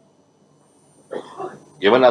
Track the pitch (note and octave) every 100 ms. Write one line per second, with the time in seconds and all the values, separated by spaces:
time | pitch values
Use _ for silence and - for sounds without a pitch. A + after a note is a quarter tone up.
0 | _ _ _ _ _ _ _ _ _ _
1 | - - - - - - - - F#2+ B2+
2 | B2+